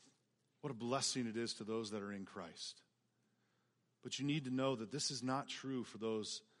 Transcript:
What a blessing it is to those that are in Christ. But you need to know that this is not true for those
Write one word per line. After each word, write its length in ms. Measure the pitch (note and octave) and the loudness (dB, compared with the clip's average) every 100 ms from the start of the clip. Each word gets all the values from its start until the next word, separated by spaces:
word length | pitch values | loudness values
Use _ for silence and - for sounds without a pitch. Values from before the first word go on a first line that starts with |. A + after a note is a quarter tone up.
| - - _ _ _ _ | -20 -20 _ _ _ _
What 80 | C#3+ | -6
a 40 | A#2+ | -2
blessing 520 | A#2+ C3+ B2 C3+ A#2+ | 2 2 2 2 0
it 100 | A2 | 2
is 160 | A#2 - | 0 -2
to 100 | G#2+ | -2
those 260 | A2+ A2 | 0 0
that 120 | G#2+ | -2
are 80 | G2+ | -2
in 140 | G2+ F#2+ | -4 -6
Christ. 560 | G2+ E2+ E2 - - - _ _ _ _ _ _ _ _ _ _ _ | -6 -8 -8 -10 -10 -16 _ _ _ _ _ _ _ _ _ _ _
But 160 | B2 - | -8 0
you 60 | C#3 | 2
need 200 | D#3 C3 | 2 2
to 60 | |
know 260 | B2+ C3+ B2+ | 4 4 4
that 140 | A2 | 0
this 200 | C3+ - | -2 -2
is 120 | C#3 | 0
not 240 | B2+ C3+ C#3 | 2 2 0
true 380 | - C3+ C3 A2 | -4 -2 -2 -2
for 140 | G#2 | -2
those 420 | A2 A2 G#2 - - _ | 0 2 0 -4 -8 _